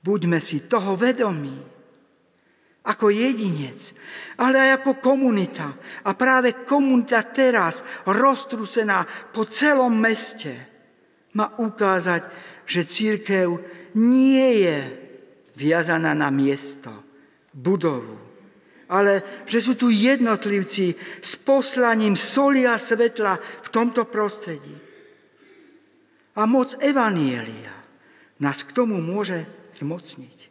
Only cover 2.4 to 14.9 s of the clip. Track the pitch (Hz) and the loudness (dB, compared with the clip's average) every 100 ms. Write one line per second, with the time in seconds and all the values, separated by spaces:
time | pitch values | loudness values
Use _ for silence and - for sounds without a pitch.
2.4 | _ _ _ _ - 208 214 208 254 233 | _ _ _ _ -6 2 2 4 0 0
3.4 | 202 156 135 120 - - - - - - | -4 -4 -6 -12 -18 -18 -20 -18 -18 -2
4.4 | 262 262 269 269 269 262 254 277 262 208 | 2 4 4 4 0 0 2 2 2 2
5.4 | 180 - 147 143 - - 202 190 254 254 | -2 -6 -12 -12 -18 -8 -6 0 4 4
6.4 | 247 240 - 285 269 247 240 233 220 - | 2 -2 -2 0 4 2 4 0 0 2
7.4 | 262 233 170 - - - - 202 269 269 | 4 4 0 -2 -12 -8 -2 2 4 2
8.4 | - 220 208 233 214 190 170 - - 226 | -4 -10 -4 -2 0 0 -2 -10 -12 -6
9.4 | 214 - 294 285 247 220 226 220 - - | -6 0 2 4 4 2 2 0 -6 -10
10.4 | 151 123 131 _ _ _ _ _ _ 208 | -12 -12 -18 _ _ _ _ _ _ -6
11.4 | 214 - 226 214 202 190 175 170 - - | -6 -4 -6 0 0 2 0 -4 -4 -18
12.4 | - - - 175 165 - 214 214 214 196 | -20 -20 -6 -4 -4 -2 -2 -2 -2 0
13.4 | 180 175 - - - 214 233 262 262 262 | 0 -2 -8 -20 -6 2 4 6 6 6
14.4 | 262 226 180 147 131 | 4 4 2 0 -6